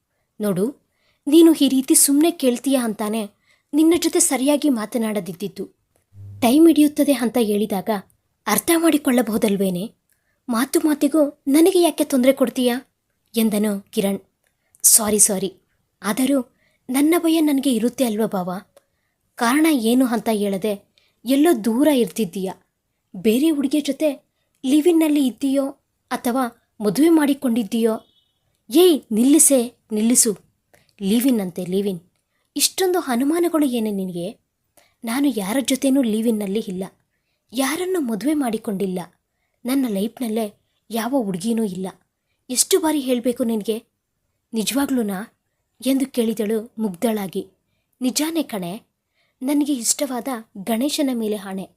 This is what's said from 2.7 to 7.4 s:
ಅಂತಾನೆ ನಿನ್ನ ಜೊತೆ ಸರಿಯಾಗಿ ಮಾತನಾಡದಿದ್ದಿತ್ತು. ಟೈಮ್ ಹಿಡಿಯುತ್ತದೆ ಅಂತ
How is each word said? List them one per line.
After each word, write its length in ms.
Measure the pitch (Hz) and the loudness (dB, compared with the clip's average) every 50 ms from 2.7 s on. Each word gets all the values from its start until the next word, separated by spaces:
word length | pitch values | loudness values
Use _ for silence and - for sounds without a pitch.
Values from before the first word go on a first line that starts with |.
| 269 262 240 | 0 0 0
ಅಂತಾನೆ 460 | 226 202 - 214 208 214 226 208 208 - _ _ _ _ _ _ _ - | -4 -6 -6 -6 -6 -4 -6 -6 -8 -12 _ _ _ _ _ _ _ 0
ನಿನ್ನ 200 | 294 311 320 339 339 | 2 4 4 4 2
ಜೊತೆ 220 | - 330 - 349 | 0 0 2 2
ಸರಿಯಾಗಿ 500 | - - 277 240 254 285 294 285 285 302 | 2 2 0 0 0 0 0 2 0 0
ಮಾತನಾಡದಿದ್ದಿತ್ತು. 960 | 254 220 208 220 - 240 220 214 214 208 175 196 170 - 208 185 - - 190 - _ _ _ _ _ _ _ _ _ - - - - - | -2 -2 -4 -6 -4 -4 -4 -2 -4 -6 -6 -8 -10 -10 -10 -10 -10 -12 -14 -14 _ _ _ _ _ _ _ _ _ -20 -20 -20 -6 -2
ಟೈಮ್ 260 | - 226 254 302 330 330 | 2 4 6 6 6 6
ಹಿಡಿಯುತ್ತದೆ 460 | 294 302 294 285 294 - 285 285 277 | 6 6 4 2 2 2 2 2 2
ಅಂತ 240 | 233 247 220 220 254 | 0 0 -2 0 0